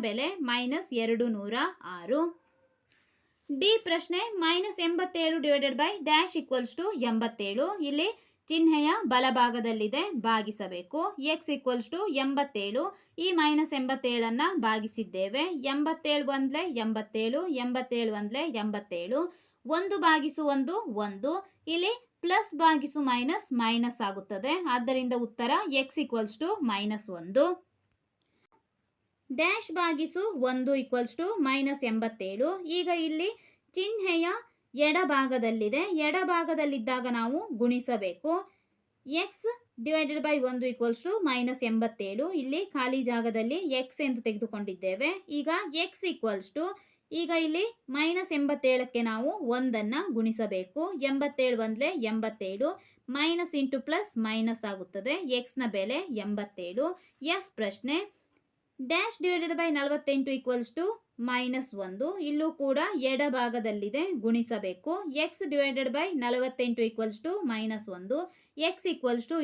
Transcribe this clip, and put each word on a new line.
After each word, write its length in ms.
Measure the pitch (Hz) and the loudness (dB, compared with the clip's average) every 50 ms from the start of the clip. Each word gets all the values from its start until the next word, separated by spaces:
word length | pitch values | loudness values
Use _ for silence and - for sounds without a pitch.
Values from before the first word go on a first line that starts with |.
| 233 | 0
ಬೆಲೆ 240 | 220 208 233 277 330 403 392 294 240 | 0 0 0 -2 -2 -2 -2 -2 0
ಮೈನಸ್ 400 | 240 240 247 247 269 330 370 - 262 233 226 | 0 0 0 0 -2 -2 -4 -4 -2 0 0
ಎರಡು 220 | 220 226 220 240 247 220 208 | 2 2 2 2 0 0 -2
ನೂರ 180 | 196 202 226 247 294 370 370 - - 175 180 | -4 -4 -2 -2 -2 -2 -4 -8 -12 -12 -12
ಆರು. 240 | 175 175 175 247 302 330 349 339 - _ _ _ _ _ _ _ _ _ _ _ _ _ _ _ _ _ _ _ _ _ - 294 262 | -10 -2 0 2 2 2 0 -2 -6 _ _ _ _ _ _ _ _ _ _ _ _ _ _ _ _ _ _ _ _ _ -8 -2 2
ಡಿ 100 | 269 403 440 453 - 359 | 4 4 4 4 4 2
ಪ್ರಶ್ನೆ, 340 | 330 339 339 - 339 359 427 466 440 381 330 | 0 0 0 0 -2 -2 -2 -2 -2 0 2
ಮೈನಸ್ 360 | 320 339 359 381 415 381 - 339 330 | 2 2 2 0 -2 -2 -2 0 0
ಎಂಬತ್ತೇಳು 500 | 349 339 359 359 - 339 330 320 320 330 269 | 2 2 0 0 0 0 0 2 2 2 4
divided 300 | 294 285 277 269 277 262 233 | 4 4 4 4 2 2 2
by 80 | 294 339 415 403 294 302 | 0 0 0 -2 0 4
dash 260 | 302 311 349 370 - 330 | 4 4 4 2 0 -4
equals 300 | - - 262 254 247 233 - - | -2 0 -2 -2 -2 -2 -4 -4
to 60 | 339 403 427 302 233 233 | -4 -2 -2 0 0 0
ಎಂಬತ್ತೇಳು. 580 | 226 226 226 226 220 - 208 196 196 226 285 359 415 403 311 285 | 2 2 0 0 -2 -4 -4 -2 0 0 0 0 0 -2 -2 0
ಇಲ್ಲಿ 180 | 285 294 330 403 466 - - _ _ _ _ - | 0 2 2 0 -2 -4 -12 _ _ _ _ -2
ಚಿಹ್ನೆಯ 420 | 320 320 330 330 311 302 294 302 349 440 427 262 240 | 2 4 6 6 6 6 6 4 2 2 2 2 4
ಬಲಭಾಗದಲ್ಲಿದೆ, 920 | 254 254 262 247 254 247 240 233 240 226 233 226 220 214 214 208 285 349 415 370 247 196 226 | 4 4 4 4 4 4 4 4 0 0 0 0 0 0 0 0 0 -2 -2 -2 -2 0 2
ಭಾಗಿಸಬೇಕು. 720 | 226 220 208 196 214 - 202 180 185 175 180 - - 302 339 415 403 - 269 294 311 320 | 2 2 0 -2 -6 -6 -8 -6 -6 -8 -8 -6 -2 -2 -2 -2 -2 -2 -2 0 0 0
X 140 | - - 285 277 | 0 -2 -4 0
equals 320 | - 254 247 247 220 - - | 0 0 0 0 -2 -4 -4
to 60 | 339 403 427 294 269 262 | -2 -2 0 0 2 2
ಎಂಬತ್ತೇಳು. 600 | 269 277 269 285 277 - 214 196 202 208 254 330 392 381 - - _ _ - 330 | 2 2 0 0 0 -2 -4 -4 -2 -2 -2 -2 -2 -4 -10 -18 _ _ -4 -2
ಈ 40 | 370 370 330 302 | 2 4 4 4
ಮೈನಸ್ 320 | 302 302 294 311 311 302 269 | 6 6 4 2 2 0 -2
ಎಂಬತ್ತೇಳನ್ನ 720 | 254 254 269 262 262 247 240 240 226 226 226 247 302 359 381 330 220 220 | 0 0 -2 0 0 0 0 2 2 0 2 2 2 2 2 2 2 2
ಭಾಗಿಸಿದ್ದೇವೆ. 760 | 220 220 208 220 - - 220 180 175 185 190 196 208 269 311 370 359 285 247 269 269 | 2 2 0 -4 -4 -6 -6 -6 -2 -2 -2 0 0 0 0 0 -2 -2 -2 -2 0
ಎಂಬತ್ತೇಳು 500 | 294 294 311 320 320 - 302 294 294 285 247 277 269 | 2 2 0 0 0 0 2 2 2 2 2 2 2
ಒಂದ್ಲೆ 280 | 269 269 269 302 349 370 277 233 220 | 2 0 0 0 -2 -2 -2 -2 0
ಎಂಬತ್ತೇಳು, 560 | 220 220 214 214 208 - 220 220 226 247 294 370 370 302 254 247 | 0 0 -2 -4 -4 -2 0 0 2 0 0 0 0 -2 -2 -2
ಎಂಬತ್ತೇಳು 480 | 247 247 254 247 247 240 233 233 226 214 208 | 0 -2 -2 -2 0 0 0 0 0 0 -2
ಒಂದ್ಲೆ 220 | 208 208 226 269 311 339 233 226 208 | -4 -4 -2 -2 -2 -2 -2 -2 -2
ಎಂಬತ್ತೇಳು. 580 | 214 208 208 202 - 185 170 175 185 240 285 339 359 - - - _ _ _ _ 233 311 330 | -2 -2 -4 -4 -6 -6 -6 -2 0 0 0 0 0 -4 -10 -20 _ _ _ _ -2 0 0
ಒಂದು 180 | 381 392 403 392 302 330 | 0 0 0 2 6 6
ಭಾಗಿಸು 340 | 311 311 269 311 302 - 311 294 277 | 6 6 4 0 -2 0 0 2 2
ಒಂದು, 200 | 269 269 254 349 427 466 349 220 202 208 | 2 2 0 0 -2 -4 -4 -2 -2 -2
ಒಂದು. 260 | 208 196 196 202 277 330 392 392 - _ _ _ - 320 | -4 -4 -4 -2 -2 -2 -2 -4 -8 _ _ _ -4 -2
ಇಲ್ಲಿ 200 | 339 359 392 466 494 - _ _ _ - | 0 0 0 -2 -2 -6 _ _ _ -2
ಪ್ಲಸ್ 280 | 339 370 415 427 - - 285 | 2 2 2 2 0 0 4
ಭಾಗಿಸು 380 | 320 330 320 294 254 294 - 302 285 262 | 6 6 6 4 2 -2 -2 -2 0 2
ಮೈನಸ್ 380 | 247 240 247 269 349 415 403 - 269 240 | 2 2 2 0 0 -2 -2 -2 0 2
ಮೈನಸ್ 400 | 233 226 233 233 233 240 240 - 233 | 2 2 4 2 2 0 0 -2 -4
ಆಗುತ್ತದೆ. 480 | 196 196 196 190 - 208 190 196 262 311 370 359 302 240 | -4 -4 -4 -6 -6 -6 -4 -2 0 0 0 0 0 0
ಆದ್ದರಿಂದ 380 | 254 240 240 269 262 254 247 254 240 240 | 0 2 2 0 0 0 0 0 0 -2
ಉತ್ತರ 260 | 220 - - 240 254 285 349 427 359 277 269 | -2 -2 -2 0 2 2 2 2 2 2 0
X 80 | 262 269 - 320 285 | 0 0 -2 -2 -2
equals 300 | - 240 226 220 208 - - | 0 0 -2 -2 -2 -4 -4
to 60 | 311 339 427 415 320 233 | -2 -2 0 0 0 0
minus 340 | 208 196 208 214 214 208 214 - 185 175 | 0 0 -2 -2 -4 -4 -6 -8 -10 -10
ಒಂದು. 260 | 165 175 196 254 294 349 359 359 - _ _ _ _ _ _ _ _ _ _ _ _ _ _ _ _ _ _ _ _ _ _ _ _ _ _ _ _ _ _ _ _ - 269 247 | -10 0 4 4 4 4 4 -2 -6 _ _ _ _ _ _ _ _ _ _ _ _ _ _ _ _ _ _ _ _ _ _ _ _ _ _ _ _ _ _ _ _ -6 -2 2
ಡ್ಯಾಶ್ 300 | 311 349 392 453 440 - 320 359 | 2 2 2 0 -2 -4 -2 0
ಭಾಗಿಸು 440 | 349 339 320 277 320 302 - 359 392 440 403 277 247 254 | 0 2 2 0 -2 -2 -2 -2 -2 -2 0 0 2 2
ಒಂದು 220 | 254 254 254 247 277 269 | 2 2 2 2 2 2
equals 320 | 254 262 - 247 247 233 - - | 2 0 0 0 0 -2 -2 -4
to 80 | 330 370 453 427 294 262 | -2 -2 0 2 2 2
minus 360 | 262 277 277 277 277 277 269 233 | 4 2 2 0 0 0 0 0
ಎಂಬತ್ತೇಳು. 580 | 220 220 226 226 220 - 190 185 196 208 254 320 381 381 359 320 330 359 | 0 0 0 -2 -2 -4 -6 -6 -2 0 0 0 0 -2 -4 -2 -2 0
ಈಗ 120 | 349 339 349 339 320 320 | 2 2 0 0 0 0
ಇಲ್ಲಿ 220 | 311 311 339 403 453 - - - _ _ _ _ - 370 | 0 0 -2 -2 -4 -6 -12 -20 _ _ _ _ -4 -2
ಚಿಹ್ನೆಯ 500 | 381 403 440 440 381 381 339 330 330 339 392 466 466 - _ _ _ _ - 247 294 302 | -2 -2 -2 0 0 2 2 2 2 2 0 -2 -6 -12 _ _ _ _ 0 2 4 4
ಎಡಭಾಗದಲ್ಲಿದೆ, 960 | 311 349 370 277 294 269 269 262 254 254 226 226 226 226 214 208 214 285 359 415 370 311 302 302 | 4 4 2 4 4 2 2 2 2 2 2 0 0 0 0 0 2 0 0 0 0 2 2 2
ಎಡಭಾಗದಲ್ಲಿದ್ದಾಗ 960 | 311 370 370 320 359 339 330 294 330 302 302 294 277 269 220 240 254 254 240 247 240 233 | 2 2 2 2 2 2 2 0 0 0 0 0 0 -2 -2 -2 -2 -2 0 -2 0 0
ನಾವು 200 | 226 233 262 330 440 453 311 208 | 0 0 0 -2 -4 -4 -2 0
ಗುಣಿಸಬೇಕು. 720 | 240 240 247 247 240 - 240 214 202 185 175 - - 302 330 359 381 - _ _ _ _ _ _ _ _ _ _ _ 262 285 330 370 415 | 2 2 2 2 0 -2 -2 -2 -2 -4 -6 -4 0 0 0 0 -2 -6 _ _ _ _ _ _ _ _ _ _ _ -4 -2 -2 -2 -2
X 40 | - - - 440 480 480 - _ _ - 226 | -6 -6 -4 -4 -4 -6 -10 _ _ -8 -2
divided 340 | 285 311 311 311 269 302 302 277 302 | 0 2 2 2 0 0 -2 0 2
by 80 | 302 285 254 254 | 2 2 2 0
ಒಂದು 180 | 247 247 240 254 240 | 0 0 0 -2 0
equals 280 | - 233 233 233 233 - 349 | 0 2 0 0 0 -2 -2
to 60 | 403 440 381 294 | 0 0 2 2
minus 320 | 254 247 247 247 254 262 - 226 | 2 2 2 0 0 0 0 2
ಎಂಬತ್ತೇಳು. 560 | 226 226 226 233 226 - 202 190 196 214 285 349 381 330 | 2 2 2 0 0 -4 -6 -4 -2 -2 -2 0 0 -2
ಇಲ್ಲಿ 220 | 254 262 269 330 392 381 - | -2 0 -2 -2 -2 -2 -2
ಖಾಲಿ 260 | 285 254 254 262 269 254 240 240 | 0 0 2 2 2 2 2 0
ಜಾಗದಲ್ಲಿ 480 | 233 226 233 214 226 220 233 277 349 392 320 262 254 262 | 2 0 0 0 0 0 0 0 -2 0 0 0 0 0
ಎಕ್ಸ್ 200 | 262 - - 302 277 | -2 -4 -2 0 0
ಎಂದು 120 | 254 233 226 233 | 0 0 -2 -2
ತೆಗೆದುಕೊಂಡಿದ್ದೇವೆ. 840 | 214 208 233 220 - 208 202 196 185 175 185 190 185 196 269 311 370 381 - - 302 294 | -2 -2 -4 -4 -4 -6 -6 -6 -6 -4 -2 -2 -2 0 0 0 -2 -2 -6 -6 -4 -4
ಈಗ 100 | 269 302 320 370 415 349 269 320 349 381 | -2 0 0 -2 -2 -2 0 0 0 0
X 160 | - - - 359 277 | -2 -4 -4 -4 -2
equals 360 | - - 226 208 196 190 - - 294 | -2 -2 -2 -2 -2 -6 -6 -4 -4
to, 100 | 320 370 392 - - _ _ _ _ _ - 320 | -4 -4 -4 -8 -14 _ _ _ _ _ -6 -4
ಈಗ 120 | 339 294 339 330 330 | -2 0 0 0 2
ಇಲ್ಲಿ 220 | 311 302 339 403 466 466 _ _ - 254 | 2 0 0 0 -2 -4 _ _ -6 -2
ಮೈನಸ್ 360 | 285 302 320 349 370 370 349 320 294 | 0 2 2 2 0 -2 -2 0 0
ಎಂಬತ್ತೇಳಕ್ಕೆ 640 | 285 277 294 285 - 262 254 254 254 254 - 240 233 233 | 2 2 0 2 2 4 4 4 2 0 -2 0 0 0
ನಾವು 200 | 220 220 240 285 381 427 330 233 240 | 0 0 0 -2 -2 -2 0 0 0
ಒಂದನ್ನ 400 | 254 262 262 226 220 208 208 240 294 381 403 262 | 2 2 0 0 0 0 0 -2 -2 -2 -2 0
ಗುಣಿಸಬೇಕು. 640 | 226 226 226 220 220 226 202 190 185 185 185 - 294 320 381 392 285 262 269 | 0 2 2 0 0 -2 -2 -2 -4 -4 -4 -4 -4 -4 -2 -2 -2 0 0
ಎಂಬತ್ತೇಳು 480 | 269 277 285 285 285 - 262 254 247 220 226 | 2 2 0 0 0 2 2 2 2 2 0
ಒಂದ್ಲೆ 240 | 220 220 214 269 311 381 320 226 220 | 0 0 0 0 0 0 0 0 0
ಎಂಬತ್ತೇಳು, 600 | 220 220 220 220 214 - 202 185 190 202 254 311 370 - - - _ _ _ - 247 277 | 0 0 -2 -2 -4 -4 -6 -6 -2 0 0 0 -2 -4 -10 -20 _ _ _ -6 -2 0
ಮೈನಸ್ 380 | 302 330 339 339 349 339 330 294 | 2 2 2 0 0 0 0 0
into 180 | 277 262 269 262 254 285 | 0 0 0 -2 -2 -2
ಪ್ಲಸ್ 240 | 311 370 415 403 - 233 220 | -2 -2 -2 -2 -2 -2 -2
ಮೈನಸ್ 380 | 220 220 226 220 220 226 233 - 208 | 0 0 0 0 0 0 -2 -4 -6
ಆಗುತ್ತದೆ. 420 | 196 190 180 - - 196 196 247 302 381 381 269 254 247 | -6 -8 -10 -10 -10 -6 -4 -2 -2 -2 -2 -2 -2 -2
ಎಕ್ಸ್ 180 | 247 - - 262 | -2 -4 -4 -4
ನ 80 | 254 233 202 | -2 -2 0
ಬೆಲೆ 240 | 202 190 208 254 311 381 370 262 208 196 | -2 -2 0 -2 -2 -4 -4 -6 -4 -4
ಎಂಬತ್ತೇಳು. 640 | 202 208 202 202 202 - - 180 175 180 220 285 339 359 - - - _ _ 262 302 349 | -4 -4 -4 -4 -6 -8 -10 -10 -6 -2 -2 -2 -2 -2 -6 -12 -20 _ _ -4 -4 -2
ಎಫ್ 120 | 392 370 - _ - | -2 -4 -8 _ -4
ಪ್ರಶ್ನೆ, 380 | 220 196 196 - - 247 285 339 403 403 - _ _ _ _ _ _ _ _ _ _ _ _ - 269 247 | -4 -4 -4 -6 -4 -2 -2 -2 -2 -4 -10 _ _ _ _ _ _ _ _ _ _ _ _ -12 -4 -2
dash 240 | 330 349 403 466 453 - 302 | 0 0 0 -2 -2 -2 0
divided 280 | 359 359 349 330 330 330 294 | 0 0 0 0 -2 0 0
by 80 | 339 339 302 285 | 0 0 0 0
ನಲವತ್ತೆಂಟು 540 | 277 285 294 294 294 277 277 269 269 269 269 254 | 0 0 0 0 0 0 0 2 0 0 -2 -2
equals 340 | 262 247 247 247 240 - - 320 | -2 -2 -2 -2 -2 -4 -4 -4
to 60 | 339 392 453 466 - _ _ - 233 247 | -2 -2 -4 -6 -10 _ _ -8 -4 -2
minus 400 | 254 247 254 254 254 262 262 - - 196 190 | -2 -2 -2 -2 -2 -4 -4 -6 -8 -8 -8
ಒಂದು. 240 | 185 185 196 254 311 392 392 330 294 | -8 -6 -4 -4 -4 -4 -4 -4 -2
ಇಲ್ಲೂ 200 | 294 294 311 320 311 - | 0 0 0 0 -2 -2
ಕೂಡ 180 | 277 269 269 269 320 392 415 294 247 262 269 | 0 0 2 2 0 0 0 0 0 0 2
ಎಡಭಾಗದಲ್ಲಿದೆ, 880 | 254 294 294 247 262 247 240 233 247 214 220 208 208 202 208 208 277 330 392 370 254 196 | 2 2 0 2 0 0 0 0 -2 -2 -2 -2 -2 -4 -4 -2 -2 -2 -2 -2 -2 0
ಗುಣಿಸಬೇಕು. 680 | 226 226 233 233 233 240 208 196 190 180 180 - - 330 403 415 330 262 294 311 330 | 2 2 2 2 0 -2 -4 -2 -4 -6 -4 -4 -4 -4 -2 -4 -4 -2 0 -2 -2
X 20 | - - 392 302 285 | -2 -6 -4 0 2
divided 340 | 285 277 277 262 262 269 254 233 285 | 2 2 2 2 0 -2 0 0 0
by 80 | 320 392 359 277 240 | 0 0 0 -2 0
ನಲವತ್ತೆಂಟು 580 | 240 247 254 254 262 254 - 247 240 233 240 226 226 | 0 0 0 0 -2 -2 -2 -2 0 0 2 0 0
equals 280 | 220 220 220 220 208 214 - | 0 -2 -2 -4 -4 -4 -6
to 80 | 320 359 415 381 262 226 | -4 -4 -2 -2 -2 -2
minus 340 | 214 220 220 220 214 214 - 185 180 | -2 -2 -4 -4 -6 -6 -10 -10 -12
ಒಂದು. 220 | 185 196 254 302 359 359 - - _ _ _ - 311 339 359 | -4 -2 -2 -2 -2 -4 -10 -18 _ _ _ -2 0 0 0
X 100 | - - 381 320 | -2 -4 -4 -4
equals 320 | - - 247 233 240 233 - | 0 0 0 0 0 -2 -2
to 80 | 330 330 | -2 -2